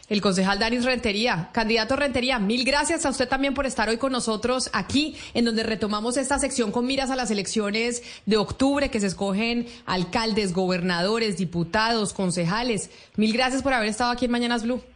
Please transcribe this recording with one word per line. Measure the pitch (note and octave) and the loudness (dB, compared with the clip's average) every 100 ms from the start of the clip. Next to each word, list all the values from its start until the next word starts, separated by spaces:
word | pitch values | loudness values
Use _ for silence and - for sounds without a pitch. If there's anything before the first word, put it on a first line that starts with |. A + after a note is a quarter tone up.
| - | -4
el | G#3 | 0
concejal | G3+ F#3 F#3+ G3+ | 2 2 2 2
Dani | A3+ B3 | 0 0
Rentería. | B3 B3 A#3+ G3+ A#3+ F3+ F3 | 0 0 0 0 0 0 -2
Candidato | A#3 A3 A3+ A3 C4+ | -2 2 2 2 0
Rentería, | C#4+ B3 B3+ B3+ | 0 0 0 2
mil | G3 B3 B3+ | 0 0 2
gracias | C#4+ D4 E4 D4 | 2 2 0 0
a | |
usted | B3 B3+ | 0 0
también | C4+ C#4 | 0 0
por | C#4 C4+ | 0 -2
estar | - G#3+ | 0 0
hoy | A#3 | 0
con | C4+ | 0
nosotros | B3 - G#3+ A#3+ B3+ - | 0 -2 -2 0 -2 -2
aquí, | - E3+ C4+ D4+ - - | -4 0 0 0 -4 -6
en | A#3 A#3 | 0 0
donde | A3 | 0
retomamos | A3 G#3+ G#3 G#3 A3+ C4 | -2 -2 -2 -2 0 0
esta | C4+ C#4 | 0 0
sección | C#4 C4+ G#3+ | 0 0 0
con | A#3+ B3 | 0 0
miras | C4+ C4 | 0 0
a | C4 | -2
las | A3+ | 0
elecciones | G#3 F#3+ A3+ G3+ G#3+ A#3+ A#3+ - - - | -2 -2 -2 0 0 0 -4 -8 -6 2
de | G#3+ | 2
octubre, | G3 - C4+ C#4+ C#4 | 2 2 2 2 0
que | A3+ | 0
se | G3 | -2
escogen | E3 G3 F#3+ A#3 A#3+ A#3 - - | -2 -2 0 0 -2 -4 -8 -4
alcaldes, | F#3 E3+ A#3+ A3+ G#3 G3 | -2 0 0 0 0 0
gobernadores, | F3 F#3 F3+ F#3 E3+ F#3+ A3+ A3 F3 | 0 0 0 0 0 0 0 0 -2
diputados, | F3+ E3+ E3+ G#3+ A3+ A#3 G3 | -2 -2 0 0 2 2 0
concejales. | - F#3 F3 E3+ G#3+ B3 G3+ - - - - | -2 -2 0 0 0 -2 -2 -6 -16 -8 0
Mil | A3 | 2
gracias | A#3 B3+ C4+ | 2 2 0
por | C4+ | 0
haber | B3+ G#3+ | 2 0
estado | G#3 A#3+ | 0 0
aquí | A#3+ B3 | 0 0
en | |
Mañanas | A#3+ A#3+ A#3+ | 0 0 0
Blue. | A3+ B3 - | -2 -4 -6